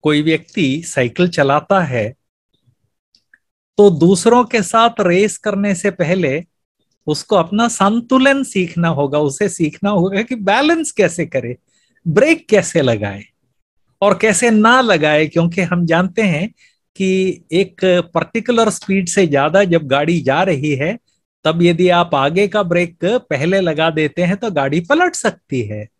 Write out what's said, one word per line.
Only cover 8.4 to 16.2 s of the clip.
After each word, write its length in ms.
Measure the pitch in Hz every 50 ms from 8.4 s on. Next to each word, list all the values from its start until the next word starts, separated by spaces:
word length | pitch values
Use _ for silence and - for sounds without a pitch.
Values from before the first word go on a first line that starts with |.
| 269
सीखना 460 | - - 196 185 170 - 170 170 165
होगा। 300 | 160 135 143 139 143 151
उसे 300 | 151 143 139 - 208 196
सीखना 420 | 170 - 170 151 170 - - 202
होगा 320 | 208 190 170 190 196 196 226
कि 120 | - 254
बैलेंस 580 | 233 202 190 202 233 277 302 339 330 311 - -
कैसे 340 | - 202 170 - - 165
करे, 300 | - - 135 117 117 123 - _ _ _ _ _ _ _ _ _ 170
ब्रेक 400 | 147 190 254 311 330 - _ _
कैसे 340 | 214 202 - - - 165 143
लगाए 420 | 127 117 107 104 101 98 101 104 _ _ _ _ _ _ _ _ _ _ _ _ _ _ _ 196
और 160 | 202 196 180
कैसे 320 | - 220 202 - 247 240
ना 300 | 220 214 214 226 240 262
लगाए, 460 | 254 226 196 165 151 151 151 151 156
क्योंकि 340 | 151 - 165 165 170 170 196
हम 260 | 185 170 180 175 175
जानते 360 | 160 165 165 185 190 - -